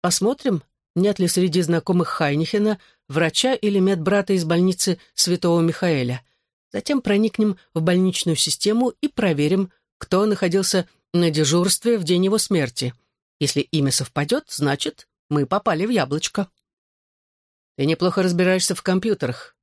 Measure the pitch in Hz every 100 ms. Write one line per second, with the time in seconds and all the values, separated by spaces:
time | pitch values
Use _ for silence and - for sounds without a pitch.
0 | 180 - 202 277 269 185 - _ _ -
1 | 196 202 175 185 180 165 165 170 - 180
2 | 165 - 151 143 160 208 208 208 _ _
3 | _ 139 165 - 254 262 208 202 190 190
4 | 156 202 196 190 160 170 180 180 - 175
5 | _ - - 175 175 170 165 156 180 151
6 | 123 127 _ _ _ _ _ 202 - 277
7 | 214 202 220 - 214 185 _ - 160 180
8 | 185 180 - 156 - - 202 226 247 -
9 | 294 - 202 147 151 190 185 _ _ _
10 | - 185 214 202 185 185 190 190 180 _
11 | _ 175 170 151 151 170 185 - 233 233
12 | 160 175 190 214 - 180 135 - 127 -
13 | _ _ _ _ 143 - - 160 139 127
14 | 131 - 147 262 - - 143 143 - -
15 | - _ _ 147 139 127 - 160 208 233
16 | 131 147 - - 196 _ _ _ _ _
17 | _ _ _ _ _ _ _ - 139 160
18 | 180 175 185 175 185 185 - 185 - 185
19 | 226 208 127 120 - _